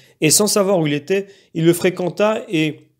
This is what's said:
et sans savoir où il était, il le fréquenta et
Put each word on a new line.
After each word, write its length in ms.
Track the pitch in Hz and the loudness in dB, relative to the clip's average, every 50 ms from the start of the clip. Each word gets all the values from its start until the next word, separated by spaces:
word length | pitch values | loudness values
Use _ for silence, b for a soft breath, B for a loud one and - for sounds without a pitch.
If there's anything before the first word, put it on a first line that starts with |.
| B B B B | B B B B
et 100 | - 156 | 0 2
sans 160 | 143 - 214 202 | 2 2 0 0
savoir 320 | - 214 196 185 202 175 | 0 0 0 2 0 0
où 80 | 160 147 | 0 0
il 60 | 143 | -2
était, 340 | 147 143 - 190 196 196 196 B B B B B | -4 -2 -2 -2 -2 -2 -6 B B B B B
il 120 | 165 160 | 0 2
le 80 | 170 165 | 2 2
fréquenta 680 | 170 - 185 180 180 180 175 160 - 202 214 220 - - - | 2 0 -2 -2 -2 -6 -6 -2 -2 -2 0 0 -4 -6 -4
et 420 | 202 156 156 156 147 - - _ _ | -2 -2 -2 -2 -4 -8 -16 _ _